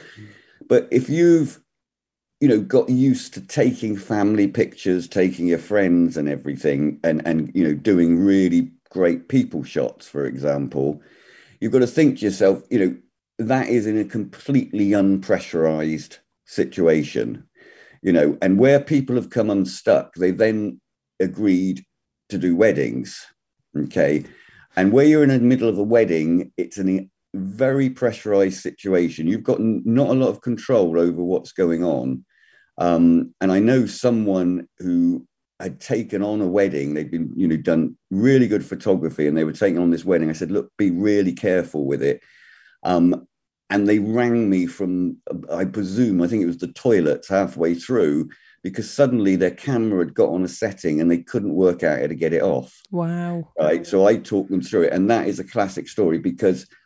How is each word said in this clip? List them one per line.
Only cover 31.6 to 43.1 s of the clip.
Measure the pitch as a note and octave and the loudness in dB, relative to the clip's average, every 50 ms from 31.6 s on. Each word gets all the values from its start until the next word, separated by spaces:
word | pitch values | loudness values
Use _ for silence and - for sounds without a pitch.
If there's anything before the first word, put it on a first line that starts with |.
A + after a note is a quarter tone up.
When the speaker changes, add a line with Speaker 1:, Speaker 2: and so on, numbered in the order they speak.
| F#2+ E2 E2 E2 F2 | -2 0 0 0 -2
Speaker 1:
on. | F2 D2+ B1+ B1 C2 C2 B1+ - _ _ _ _ _ _ _ _ _ _ - | -2 -2 -2 -4 -4 -6 -8 -10 _ _ _ _ _ _ _ _ _ _ -4
Um, | F2 F2 E2+ E2 E2+ E2+ E2 E2 - - - - | -2 0 2 4 4 4 4 4 0 -2 -6 -4
and | F#2+ F#2+ | -2 0
I | F#2 G2 | 2 2
know | G#2+ A#2 C3 C3 A#2+ | 2 2 2 2 0
someone | F#2+ - - - B2 A#2+ A2+ A2 G2+ F#2+ F#2 F2+ F2+ F2+ F2+ - - _ - | -2 -4 -2 -2 0 0 0 0 0 0 0 0 0 -2 -4 -6 -12 _ -10
who | F2+ F#2 F2 F2 F2 F2 F2 - - _ _ _ _ _ _ - | -6 -2 0 2 2 0 0 -2 -6 _ _ _ _ _ _ -14
had | - F#2+ - - | -12 -12 -12 -12
taken | - - C3 A2 A2+ F#2 - F#2+ | -6 -4 -4 -4 -4 -4 -4 -4
on | G2 G#2 G#2+ G#2+ | -4 -4 -2 -2
a | G2+ F2+ | -2 0
wedding. | F2+ G2+ G2 F#2+ D2 C#2+ C#2 C#2+ D2 | 2 2 2 0 0 -2 -4 -4 -4
They'd | D2+ D2+ - | -6 -6 -6
been, | E2 E2 E2 - - | -6 -6 -6 -6 -4
you | - F#2+ E2 | -2 0 0
know, | D#2+ D#2 | 0 0
done | - F2+ E2 D#2+ D#2+ D#2+ - - _ - | 0 0 0 0 0 -2 -4 -10 _ -6
really | F#2+ F#2+ G#2+ C3 C3+ C3 B2 G#2 | -2 0 2 4 4 4 4 2
good | G#2 G2+ F#2 | 0 -2 -4
photography | - G2 - - A2 F#2+ - C2+ D#2+ - - D2+ D2 | -6 -10 -6 -2 0 0 0 -2 -4 -4 -2 -2 0
and | D2+ D#2+ | 0 0
they | D#2+ | -2
were | D#2 D#2+ | -2 -2
taking | - G#2+ G2 E2+ E2+ | -2 0 0 0 2
on | F2 F2 | 2 0
this | E2+ D#2+ E2 | 0 0 0
wedding. | F2+ F#2 E2 D#2+ D#2 | 0 0 0 0 -2
I | D#2+ | -4
said, | D#2+ F2 D#2+ | -4 -6 -4
"Look, | F#2+ G#2 G2+ - _ - | -4 -4 -4 -6 _ -2
be | G#2 F#2+ | 0 0
really | E2+ E2+ G2+ G#2+ G#2 G2+ G2 F#2 | 0 0 0 2 2 2 2 0
careful | F2+ - - G2+ F#2 F2+ E2+ - - D#2 C#2+ | -2 -2 0 0 0 0 0 -2 -4 -6 -4
with | C2+ C#2+ B1 B1+ | -2 -2 -2 0
it." | C#2 - - _ _ _ _ _ - - _ _ _ _ _ - | -2 -2 -2 _ _ _ _ _ -20 -20 _ _ _ _ _ -4
Um, | - F2+ F2 F2 F2 | -2 2 4 4 4